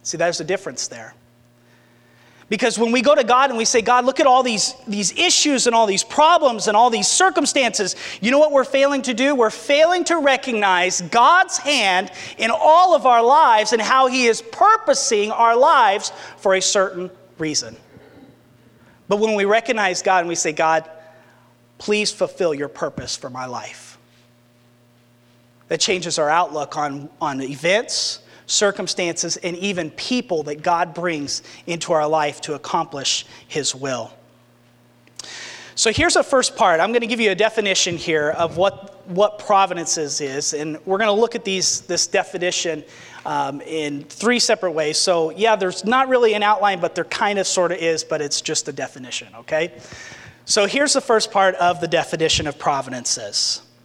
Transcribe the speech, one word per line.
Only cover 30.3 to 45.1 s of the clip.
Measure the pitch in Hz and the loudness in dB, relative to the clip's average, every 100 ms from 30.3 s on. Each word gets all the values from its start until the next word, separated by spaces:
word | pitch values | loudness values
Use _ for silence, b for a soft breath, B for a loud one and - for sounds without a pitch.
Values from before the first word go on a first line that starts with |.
| 165 | -6
that | 147 151 | -6 -4
God | 170 170 175 | -2 0 -2
brings | 156 175 156 139 - B B - | -4 -4 -4 -6 -10 B B -10
into | 170 - | -8 -2
our | 160 151 | 0 2
life | 156 151 143 | 0 -2 -4
to | - 143 | -10 -10
accomplish | - 175 160 143 127 - - B B | -4 -4 -4 -6 -4 -6 -8 B B
his | 156 131 | -6 -6
will. | 131 135 123 110 - _ _ _ _ _ _ _ _ _ - B B B B B - | -6 -6 -6 -8 -16 _ _ _ _ _ _ _ _ _ -20 B B B B B -2
So | 226 | -2
here's | 214 330 | 2 2
the | 349 | 2
first | 320 262 247 - | 2 2 0 2
part. | 196 160 | 2 4
I'm | 196 | 2
gonna | 233 226 | 0 -2
give | 233 | 0
you | 220 | 0
a | 185 | 2
definition | 214 220 208 180 185 170 | 0 2 0 0 -2 -4
here | 170 156 147 | -2 0 0
of | 156 170 151 | -2 -2 0
what, | 190 196 - - 190 | -2 -2 -20 -20 -8
what | 180 208 - | 0 0 0
providences | - 202 190 175 160 170 147 - | 2 4 4 -2 -4 -4 -4 -6
is, | 139 139 147 | -6 -6 -6
and | 151 156 151 - | -6 -8 -8 -4
we're | 196 | 0
gonna | 220 | 2
look | 202 226 | 2 0
at | 226 | -2
these, | 202 190 165 - | -4 -2 -2 -4
this | - 175 - | -4 -4 0
definition, | 196 - 180 180 170 175 156 147 B B B - | 0 -2 -4 -4 -4 -6 -6 -12 B B B -6
um, | 147 139 143 | -4 -4 -8
in | - 160 147 143 | -8 -6 -6 -8
three | - - 214 240 | -12 -4 -2 0
separate | - 208 185 | 0 0 0
ways. | 160 151 156 | -2 -2 -2
So | - | 0